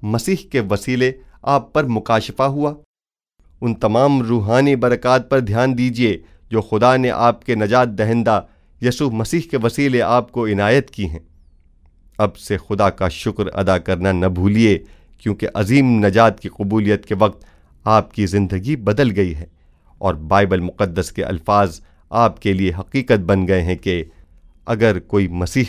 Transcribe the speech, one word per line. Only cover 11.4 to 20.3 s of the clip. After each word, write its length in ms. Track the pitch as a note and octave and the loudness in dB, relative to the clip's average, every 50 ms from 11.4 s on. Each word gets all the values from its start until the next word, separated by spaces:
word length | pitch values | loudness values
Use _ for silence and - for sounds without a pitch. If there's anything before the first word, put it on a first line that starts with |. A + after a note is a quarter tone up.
| _ _ _ _ _ _ _ _ _ _ _ _ _ _ _ - | _ _ _ _ _ _ _ _ _ _ _ _ _ _ _ -2
اب 200 | G#2+ G2 - - | -2 -2 -2 -8
سے 200 | - - G2+ F#2 | -8 -6 -6 -6
خدا 320 | - - G#2+ G2 G#2 F#2+ | -4 -6 -2 0 0 0
کا 200 | - - F#2+ F2 | 0 0 -4 -4
شکر 340 | - - - A2+ G2+ - G2+ F2 - | -4 -4 -6 -6 -4 -4 -6 -4 -4
ادا 240 | - F#2+ F#2 F#2 F2+ | -2 0 0 0 0
کرنا 340 | D#2+ - F#2+ F2 F2+ G2 | 0 -4 -4 -2 0 0
نہ 140 | F#2 F2 F#2 | 0 0 0
بھولیے، 540 | F#2+ F2+ F2+ F#2 G2+ G#2 A2 A2+ G#2+ F#2+ - - - - - _ _ - _ | 0 0 0 0 2 2 4 4 4 4 2 -2 -10 -20 -20 _ _ -20 _
کیونکہ 300 | - A2 G2+ - G#2+ - - | -6 -6 -6 -4 -6 -6 -4
عظیم 520 | G2+ G#2 F#2+ B2+ C#3+ C3+ B2+ A#2+ G#2+ G#2 | -4 -2 2 2 2 4 4 4 4 2
نجات 340 | G2+ F#2+ A2 A2+ A2+ G#2 - | 2 4 4 4 4 2 0
کی 100 | - F#2+ | -8 -14
قبولیت 560 | - - G#2 G2 G#2+ A2 G2+ G#2 G#2 F#2+ - | -10 -8 -6 -2 0 0 2 2 0 -2 -2
کے 100 | - G#2+ | -6 0
وقت 300 | F#2+ A2 G2+ - - - - _ _ _ _ _ _ - | 0 0 0 0 -4 -14 -20 _ _ _ _ _ _ -2
آپ 300 | G#2+ A2 G#2+ F#2 - - | 2 2 2 2 0 -4
کی 120 | G#2+ G2+ | -4 -2
زندگی 500 | F2 F#2+ G#2 G2 F2+ G2 F#2 F#2+ C3 D#3 | 0 0 0 0 0 -2 -6 -4 -6 -6
بدل 400 | B2+ G2+ G#2 G#2+ A2+ C#3 A#2+ F#2+ | -2 -2 -2 0 2 0 0 0
گئی 200 | G2+ F#2+ F2 E2 | 0 -2 -2 -4
ہے 100 | D2+ D#2 - _ _ _ _ _ _ _ _ _ _ | -8 -12 -16 _ _ _ _ _ _ _ _ _ _
اور 160 | - F#2+ E2+ | -4 -4 -4
بائبل 460 | D2+ D#2 D2+ | -4 -4 0